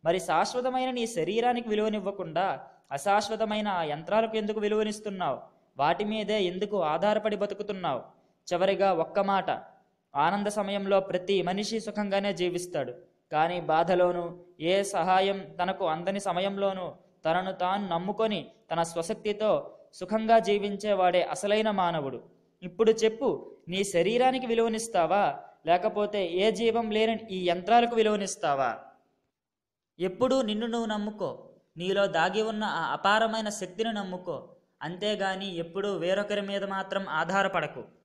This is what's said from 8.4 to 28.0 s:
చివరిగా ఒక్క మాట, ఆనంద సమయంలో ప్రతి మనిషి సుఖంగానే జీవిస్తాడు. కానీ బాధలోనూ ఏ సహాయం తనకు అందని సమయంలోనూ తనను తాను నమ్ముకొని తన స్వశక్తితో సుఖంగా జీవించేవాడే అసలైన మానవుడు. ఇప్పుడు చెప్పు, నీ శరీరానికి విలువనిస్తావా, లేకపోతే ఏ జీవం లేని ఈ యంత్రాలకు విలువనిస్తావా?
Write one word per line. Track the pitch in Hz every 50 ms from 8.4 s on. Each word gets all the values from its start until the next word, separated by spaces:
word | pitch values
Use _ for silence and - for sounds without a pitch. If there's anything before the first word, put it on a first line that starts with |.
| _ -
చివరిగా | 180 170 180 190 196 180 196 196 185
ఒక్క | 160 160 160 - 202
మాట, | 196 196 196 190 180 170 135 - - - - _ _ _ _ _ _ _ _
ఆనంద | 139 147 165 190 202 202 208 208 214
సమయంలో | 202 196 202 202 196 196 196 190
ప్రతి | 190 - - 180 180 185 202 190 175
మనిషి | 175 185 196 214 202 220 226
సుఖంగానే | 208 220 202 208 208 202 190 196 196 202 196
జీవిస్తాడు. | 165 180 180 175 175 175 - - 151 135 123 123 - - _ _ _ _ _ -
కానీ | 151 156 170 180 180
బాధలోనూ | 165 156 156 160 170 170 190 175 180 180 175 175 170 170 170 - - - - _
ఏ | 151 165 185 196 202
సహాయం | 196 202 190 165 185 185 185 190 196 196 196 190 - - -
తనకు | 180 185 190 185 196 165
అందని | 156 160 175 190 196 202
సమయంలోనూ | 196 196 175 175 190 196 196 196 196 196 190 190 180 165 - - _ _ _ _ _
తనను | 160 165 180 185 190 190
తాను | 180 180 180 190 202 202 190
నమ్ముకొని | 170 170 180 190 208 208 220 226 214 180 143 - - _ _ _
తన | 160 165 170
స్వశక్తితో | 165 - 170 165 - 165 160 - 214 208 208 214 214 180 143 - - - - - _ _
సుఖంగా | - 185 180 214 220 220 220 226 226
జీవించేవాడే | 185 185 208 208 196 208 202 196 - 214 202 185 180 180 180 185 175 - -
అసలైన | - - 202 202 214 220 220
మానవుడు. | 208 190 180 175 170 160 143 135 127 117 - - _ _ _ _ _ _ -
ఇప్పుడు | 180 170 - 226 220 220
చెప్పు, | 220 220 220 220 226 277 240 165 131 - - - - _ -
నీ | 175 190 202
శరీరానికి | 196 - 175 170 185 226 240 247 262 262 262 247
విలువనిస్తావా, | 240 233 233 226 226 220 220 226 - - 185 165 160 180 202 202 156 143 - - - - _ _
లేకపోతే | 156 170 180 180 214 208 208 208 208 208 208 190 170 170 180 190
ఏ | 220
జీవం | 220 185 233 226 220 233 233 220
లేని | 208 214 220 220 226 220 220 -
ఈ | 190 185 185
యంత్రాలకు | 175 170 180 180 190 226 240 233 233 233
విలువనిస్తావా? | 220